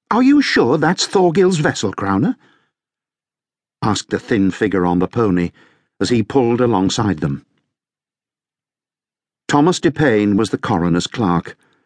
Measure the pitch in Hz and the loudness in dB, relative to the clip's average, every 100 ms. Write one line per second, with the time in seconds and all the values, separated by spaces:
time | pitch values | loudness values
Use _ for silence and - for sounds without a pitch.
0 | - 226 262 294 - - 123 156 151 185 | -4 0 4 4 2 0 2 2 0 0
1 | - 202 180 165 185 175 165 - 101 - | -2 2 2 2 2 2 -2 -2 -6 -6
2 | 98 95 185 - _ _ _ _ _ _ | -4 0 -2 -4 _ _ _ _ _ _
3 | _ _ _ _ _ _ _ _ 113 95 | _ _ _ _ _ _ _ _ -4 -4
4 | - 101 - 113 98 - 107 95 90 90 | -4 -6 -2 0 0 0 -2 0 0 0
5 | 90 120 107 90 85 - _ _ _ - | -2 -2 0 0 -2 -8 _ _ _ -6
6 | 98 120 104 139 117 120 120 98 95 - | -2 -2 0 0 0 0 0 0 0 0
7 | 107 78 76 65 - _ _ _ _ _ | -2 -2 -4 -6 -12 _ _ _ _ _
8 | _ _ _ _ _ _ _ _ _ _ | _ _ _ _ _ _ _ _ _ _
9 | _ _ _ _ - 147 160 180 170 143 | _ _ _ _ -2 2 2 2 -2 0
10 | 147 107 104 101 110 - 110 92 85 87 | 2 2 2 0 0 -4 -2 -2 0 -2
11 | - - 98 85 - - _ _ | -2 -2 -2 -2 -4 -12 _ _